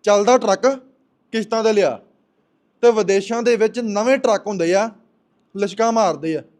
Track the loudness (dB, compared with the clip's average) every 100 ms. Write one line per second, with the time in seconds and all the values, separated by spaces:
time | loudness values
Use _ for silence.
0 | 2 2 4 2 2 0 0 -2 -12 _
1 | _ _ _ -6 -4 -2 0 2 0 -2
2 | _ _ _ _ _ _ _ _ 2 2
3 | 0 -2 -2 -4 0 0 0 -2 -6 -2
4 | 0 0 0 -2 -4 -4 0 0 -2 -8
5 | _ _ _ _ _ -8 -6 -2 0 2
6 | 0 -2 -6 -6 -10